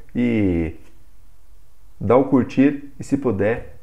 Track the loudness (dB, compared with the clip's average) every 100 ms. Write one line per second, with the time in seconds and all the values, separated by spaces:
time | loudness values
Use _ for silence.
0 | -6 0 2 4 4 2 0 -4 -12 -14
1 | -14 -14 -14 -14 -14 -14 -14 -14 -14 -2
2 | 4 6 6 4 4 4 4 2 -8 -12
3 | -4 -2 0 0 0 0 -6 -14